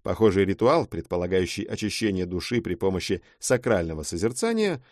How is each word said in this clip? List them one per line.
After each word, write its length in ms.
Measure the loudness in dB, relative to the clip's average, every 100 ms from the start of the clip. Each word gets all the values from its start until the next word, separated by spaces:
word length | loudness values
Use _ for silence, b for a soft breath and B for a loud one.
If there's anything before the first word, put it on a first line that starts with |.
Похожий 440 | -4 4 4 6 2
ритуал, 420 | 4 4 4 0
предполагающий 760 | -6 -6 -4 0 0 0 -4
очищение 640 | -8 -6 -4 -2 -2 -2 -2
души 360 | -4 -2 -2
при 140 | -2 -2
помощи 460 | -2 -2 -2 -4 b b
сакрального 640 | 0 0 2 0 0 -6
созерцания, 800 | -6 -2 -2 0 -2 0 0 -2 b